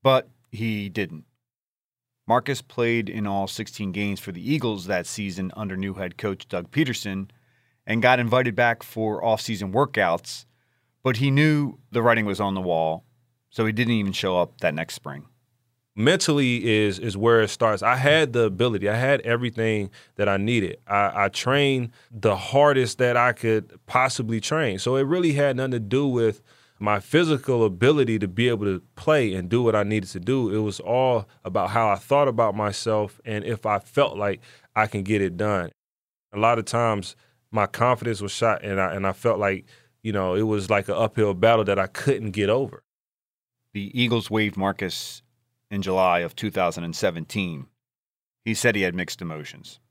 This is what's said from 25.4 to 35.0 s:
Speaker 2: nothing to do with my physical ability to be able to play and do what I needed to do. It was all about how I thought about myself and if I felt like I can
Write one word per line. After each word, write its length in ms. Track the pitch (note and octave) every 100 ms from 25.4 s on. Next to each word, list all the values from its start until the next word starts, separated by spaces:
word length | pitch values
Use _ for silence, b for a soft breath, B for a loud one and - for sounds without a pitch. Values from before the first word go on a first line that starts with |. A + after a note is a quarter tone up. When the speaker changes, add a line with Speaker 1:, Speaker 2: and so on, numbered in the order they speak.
| C#3+ B2+
Speaker 2:
nothing 160 | C3
to 80 | B2
do 260 | G#2 B2+ C#3+
with 340 | B2 A2+ - b b b b
my 200 | G#2 G#2
physical 680 | - D#3 E3+ C#3+ C3 B2
ability 540 | A2 F2+ B2 D3+ A#2 A2
to 60 | G2
be 220 | F2+ A#2+
able 160 | A2+
to 160 | G#2 F#2 _ -
play 380 | - D#3 A#2
and 160 | F#2 F2+
do 120 | A#2
what 140 | A#2+ G#2+
I 60 |
needed 260 | G2+ G#2+ F#2+
to 100 | F#2
do. 340 | F2+ C3+ A2+
It 80 | G#2+
was 180 | G#2+ -
all 480 | F2 B2 C3 A#2 G2 b
about 260 | G#2 G2 F#2
how 200 | A2 A2
I 60 | G2+
thought 300 | - C#3+ C#3+
about 300 | A#2 A2+ G2+
myself 640 | G#2 G2 A2+ G#2+ G#2 -
and 200 | - G#2+
if 220 | G2 A2 A2
I 120 | G2+
felt 380 | - - C#3+ F2+
like 240 | G2+ F#2+ b b b
I 120 | - A2
can 160 | G#2+